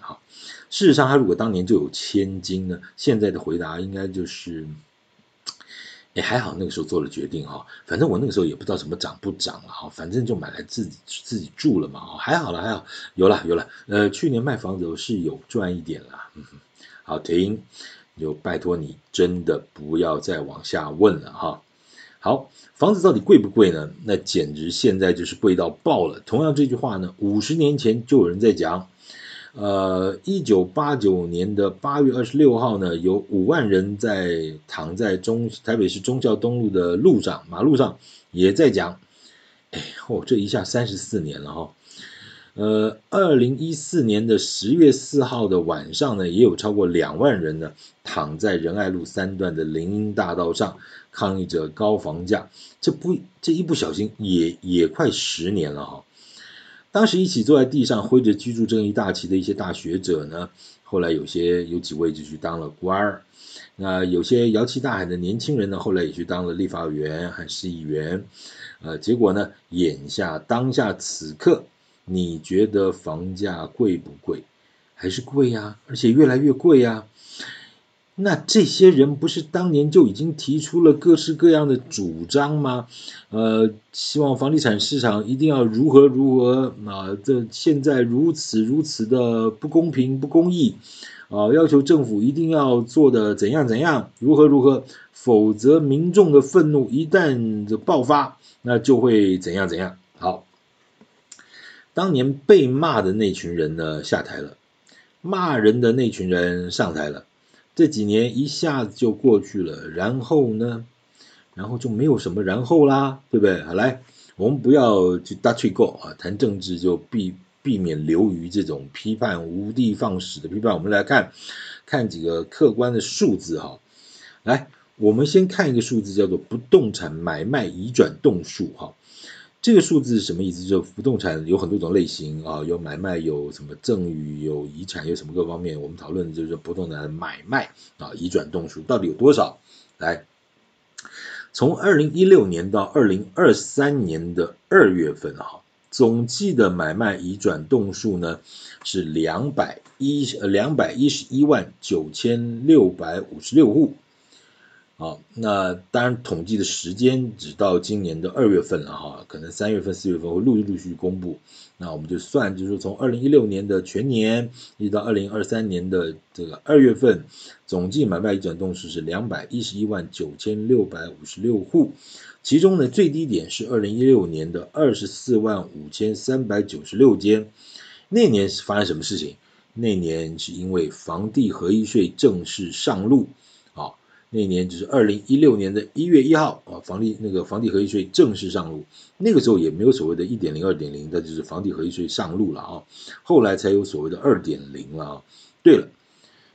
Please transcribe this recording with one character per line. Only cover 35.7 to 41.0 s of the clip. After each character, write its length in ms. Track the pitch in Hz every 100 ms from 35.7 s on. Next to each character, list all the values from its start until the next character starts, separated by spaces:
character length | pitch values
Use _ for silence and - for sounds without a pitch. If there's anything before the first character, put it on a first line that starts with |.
| 113
北 120 | 92
市 100 | 98
忠 220 | 92 127
孝 140 | 123 107
东 240 | 117 123
路 80 | 110
的 240 | 95 87
路 260 | 87 165 120
上， 200 | 92 - 85
马 140 | 87
路 120 | 131 135
上 220 | 135 - - - _
也 220 | 87 92
在 180 | 101 147
讲。 300 | 98 87 90 _ _ _ _ _ _ _
哎， 120 | - - - -
哦， 160 | 104
这 120 | - 117
一 100 | 101
下 160 | 123
三 240 | 95 123 117
十 120 |
四 220 | 98